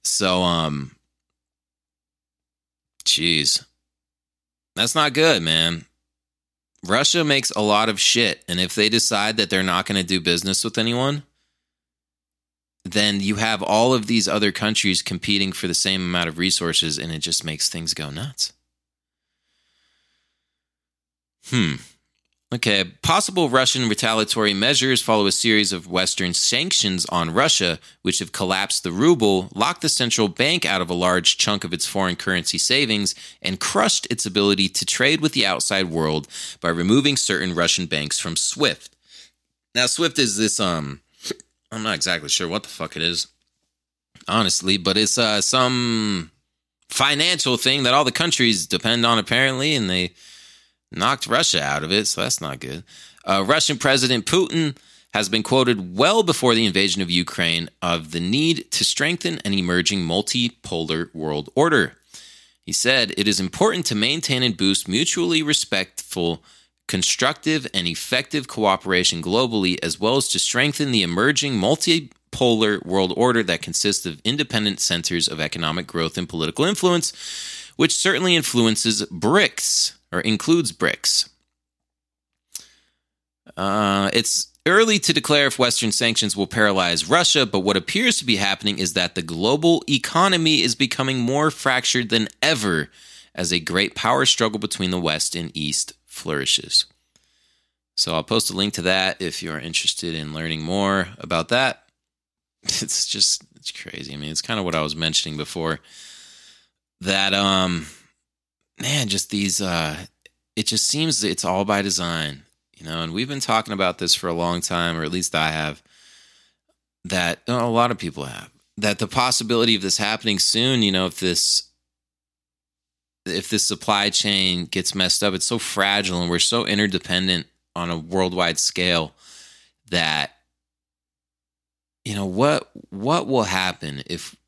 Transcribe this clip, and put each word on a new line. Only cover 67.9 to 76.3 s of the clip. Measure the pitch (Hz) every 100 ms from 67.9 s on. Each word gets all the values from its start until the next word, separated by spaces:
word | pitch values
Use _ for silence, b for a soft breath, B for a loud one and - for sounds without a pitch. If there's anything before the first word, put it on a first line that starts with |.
| - - 127 139 151 127
cooperation | - 107 95 92 92 90 85
globally, | 82 107 127 110 92 90
as | 87 80
well | 104 135
as | -
to | -
strengthen | - 123 147 139 143
the | 120
emerging | 87 87 123 143 143
multipolar | 117 95 160 - 165 143 _ _ - 123 110 110 101 -
world | 95 92 -
order | 123 117
that | 92 82
consists | - 85 104 98 90
of | 76
independent | 110 143 143 117 104 95
centers | - 85 82 87 80
of | 78
economic | 78 85 80 82 80
growth | 85 80 -
and |
political | 90